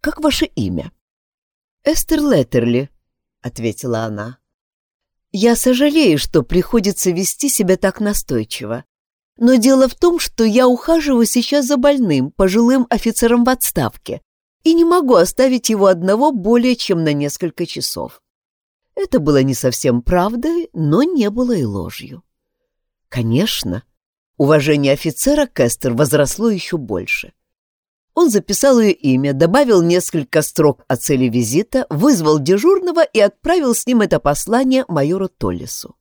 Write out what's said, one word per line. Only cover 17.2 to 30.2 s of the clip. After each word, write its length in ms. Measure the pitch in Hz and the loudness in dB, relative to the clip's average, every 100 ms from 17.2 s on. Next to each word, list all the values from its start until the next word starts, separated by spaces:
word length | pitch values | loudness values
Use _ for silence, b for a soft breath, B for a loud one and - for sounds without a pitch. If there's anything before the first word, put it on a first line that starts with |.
| 143 - 175 - 175 | -4 -6 -8 -6 -8
часов». 560 | - - - 65 - _ _ _ _ _ _ _ | -6 -8 -8 -12 -16 _ _ _ _ _ _ _
Это 240 | - 392 254 | -10 -2 -2
было 240 | 147 143 | 2 2
не 120 | 135 | 2
совсем 460 | 131 135 123 135 120 | 0 -2 -2 -2 -2
правдой, 680 | - 180 185 233 294 339 330 | 0 0 0 -4 -4 -4 -6
но 300 | - 151 165 | -4 0 2
не 260 | 302 339 208 | 2 0 -2
было 280 | 214 247 220 | -2 -2 -2
и 80 | |
ложью. 580 | 120 98 87 - 127 139 _ _ _ _ _ _ _ _ _ | -2 -6 -8 -12 -18 -20 _ _ _ _ _ _ _ _ _
Конечно, 720 | 123 113 120 214 - 95 92 _ _ _ _ _ _ | -6 -2 0 -2 -4 -8 -10 _ _ _ _ _ _
уважение 560 | 139 151 139 147 139 | 2 2 2 0 2
офицера 540 | 139 165 147 - 294 285 | 0 -2 -4 0 0 -2
к 140 | - | 0
Эстер 320 | 127 - 135 | -2 0 -4
возросло 560 | 117 143 143 143 - 226 | 0 0 2 0 0 -2
еще 280 | 196 - 170 | -2 -4 -8
больше. 540 | 117 95 95 - - _ _ _ _ _ _ _ _ | -6 -8 -6 -8 -10 _ _ _ _ _ _ _ _
Он 160 | - 339 | 0 2
записал 480 | 208 - 202 277 247 | 2 -2 0 2 4
ее 120 | 214 | 4
имя, 400 | 185 143 127 143 | 0 0 0 0
добавил 500 | 139 165 196 196 202 | 0 2 2 4 4
несколько 600 | 170 175 - 165 | 4 0 0 -6